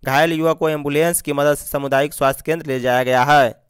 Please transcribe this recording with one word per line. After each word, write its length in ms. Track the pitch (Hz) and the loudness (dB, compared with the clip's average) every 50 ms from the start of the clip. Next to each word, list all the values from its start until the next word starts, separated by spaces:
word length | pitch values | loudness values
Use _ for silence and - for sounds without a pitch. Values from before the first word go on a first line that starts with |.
| - | -4
घायल 280 | 127 135 139 156 165 165 | 0 2 2 2 2 0
युवक 240 | 156 156 165 160 - | 0 0 0 0 0
को 120 | 160 160 | 0 -2
एम्बुलेंस 520 | 156 151 147 143 143 147 160 170 170 - | -2 -2 -4 -2 0 0 0 0 0 -4
की 120 | - - 143 | -4 -4 -4
मदद 220 | 143 143 147 147 | 0 2 0 0
से 100 | 139 - | 0 -4
सामुदायिक 480 | - - 143 139 139 135 135 143 147 - | -8 -8 -6 -4 0 0 0 0 -2 -2
स्वास्थ्य 300 | - 143 135 135 - - | -2 -2 -2 -2 -2 -4
केंद्र 220 | - 156 170 156 151 | -6 -6 -6 -4 -6
ले 120 | 135 131 | -6 -4
जाया 240 | 123 127 123 127 131 | -2 0 0 0 0
गया 200 | 123 127 127 123 | 2 2 2 4
है। 420 | 139 147 147 135 117 107 _ _ _ | 4 6 4 4 4 0 _ _ _